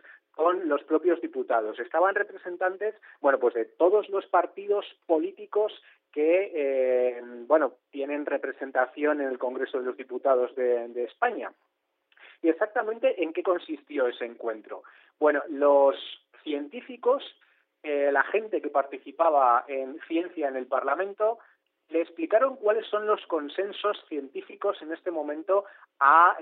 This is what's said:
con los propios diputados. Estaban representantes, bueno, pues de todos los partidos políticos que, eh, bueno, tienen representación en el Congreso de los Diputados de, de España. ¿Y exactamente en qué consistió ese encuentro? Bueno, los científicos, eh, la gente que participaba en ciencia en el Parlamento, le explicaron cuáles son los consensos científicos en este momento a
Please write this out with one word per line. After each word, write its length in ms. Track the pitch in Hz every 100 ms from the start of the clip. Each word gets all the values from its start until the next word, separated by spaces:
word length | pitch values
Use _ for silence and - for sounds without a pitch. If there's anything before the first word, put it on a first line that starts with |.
| - - _
con 360 | - 165 180 170
los 140 | 143
propios 380 | - 156 175 170
diputados. 580 | 165 135 120 117 107 107
Estaban 360 | 120 160 185 196
representantes, 800 | 202 190 180 180 185 190 214 208 - -
bueno, 200 | 143 135
pues 140 | 123
de 120 | 120 113
todos 420 | - 170 208 196
los 160 | 196 -
partidos 580 | 185 180 - 202 202 - - -
políticos 680 | 160 180 - 208 202 214 - _ _ _
que, 380 | 147 151 180 202 170
eh, 680 | 139 135 127 123 123 120 123 120 120
bueno, 280 | 156 135 - _
tienen 340 | 143 139 147 147
representación 960 | 139 - - 135 131 127 - 147 147
en 60 | 139
el 100 | 127
Congreso 420 | 127 127 131 135
de 60 | 127
los 120 | 123
Diputados 580 | 127 127 139 127 123 -
de, 320 | 123 120 120
de 160 | 120
España. 480 | 120 - 240 175 101 95 _ _ _ _ _ _ - -
¿Y 80 | 165
exactamente 720 | 160 214 247 214 233 262 185
en 120 | 160
qué 100 | 170
consistió 640 | 180 175 - 151 - 147 123
ese 180 | 117 120
encuentro? 580 | 117 113 110 - 95 - - _ -
Bueno, 240 | 151 143 139
los 460 | 139 143 143 139 135 - - _ _
científicos, 800 | - - 302 240 240 240 240 539 - - _ _ _ _
eh, 260 | 151 143 143
la 120 | 139
gente 380 | 135 208 214 160
que 80 | 147
participaba 960 | 143 - 135 143 135 165 147 127 120 -
en 320 | 135 131 151 -
ciencia 400 | 165 175 - 139
en 80 | 131
el 120 | 127
Parlamento, 720 | 131 135 147 196 196 214 233 - _ _ _ _
le 120 | 165
explicaron 540 | - - 160 220 269 254
cuáles 320 | 208 220 -
son 180 | 214 214
los 180 | 214 -
consensos 720 | 165 143 - 202 185 208 202 -
científicos 760 | 151 135 - - - 202 196
en 120 | 156
este 180 | 165 180
momento 540 | 165 147 151 160 196 - - _ -
a 380 | 139 160 180 -